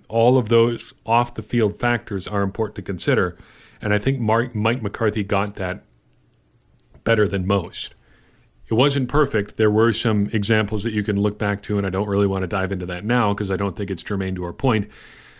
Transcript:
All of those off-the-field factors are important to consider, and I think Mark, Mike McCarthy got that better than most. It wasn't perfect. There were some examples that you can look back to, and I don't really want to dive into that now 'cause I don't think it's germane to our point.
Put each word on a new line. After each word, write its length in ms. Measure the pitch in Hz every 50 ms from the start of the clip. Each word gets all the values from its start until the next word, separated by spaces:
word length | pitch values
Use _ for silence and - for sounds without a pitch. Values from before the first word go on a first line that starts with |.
| -
All 320 | - 110 117 113 120 127 131
of 100 | 113 104
those 460 | 117 117 113 120 120 117 - - - _ _
off-the-field 720 | - 117 117 120 - - - - - - 120 110 101 104 -
factors 480 | - 120 120 110 - - 104 95 90
are 160 | - 104 101
important 340 | 98 98 101 - 110 104 -
to 60 | -
consider, 540 | 98 - 92 - - 147 135 113 95 87 - - - - - - - - - -
and 100 | - 107
I 60 | 104 104
think 200 | - 135 139 123
Mark, 360 | 120 107 110 117 120 123 -
Mike 260 | 107 107 113 120 127
McCarthy 420 | 110 101 - - 117 110 101 107
got 340 | 101 98 104 98 104 104 101
that 280 | - 95 90 90 101 - _ _ _ _ _ _ _ _ _ _ _ _ _ _ _ _ _ _ _ _ _ - - _
better 240 | - 113 107 107 90
than 180 | 98 98 90
most. 480 | 98 101 95 82 87 - - - - - _ _ _ _ _ _ _ _ _ _ _ _ _ - -
It 40 | 110
wasn't 360 | 113 135 147 131 139 131 123
perfect. 480 | - 147 147 - - 107 101 - - -
There 120 | 110 107
were 220 | 104 110 113 117
some 380 | 110 - - 117 107 104 101 104
examples 500 | - 107 101 107 113 107 107 98 - 101 104
that 100 | 113 104
you 80 | 107
can 180 | 101 107 98 101
look 180 | 101 104 101 -
back 240 | 110 104 101 101 -
to, 120 | - 104
and 100 | 101 98
I 40 | 95
don't 180 | 90 95 104 104
really 180 | 98 101 101
want 160 | 98 95 95
to 40 | 92
dive 260 | 82 101 95 95 92
into 140 | 98 92 90
that 180 | 90 87 87 95
now 300 | 107 120 123 113 104 101
'cause 160 | 101 107 95
I 60 | 98
don't 200 | 90 101 98 87
think 140 | - 104 95
it's 120 | 95 -
germane 320 | - - 104 95 95 95 92
to 80 | 90 90
our 80 | 87 87
point. 340 | - - 131 113 110 98 - - - - - - - - - -